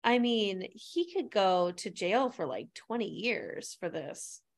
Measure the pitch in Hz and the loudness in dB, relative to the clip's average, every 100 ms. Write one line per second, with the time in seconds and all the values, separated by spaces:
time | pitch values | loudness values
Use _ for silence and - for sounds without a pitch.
0 | 233 247 240 233 208 190 185 - - 339 | 4 4 4 2 2 -2 -8 -12 -6 -2
1 | 349 392 262 214 190 180 175 175 208 175 | 0 -2 0 4 6 6 2 0 -8 -4
2 | 180 226 254 - 151 104 - - - 233 | 2 2 2 -2 -4 -4 -8 -16 -6 -4
3 | 214 156 226 208 98 - - - 175 170 | -4 -2 -2 -2 -4 -8 -10 -8 -6 -6
4 | 147 - - - _ | -8 -10 -12 -16 _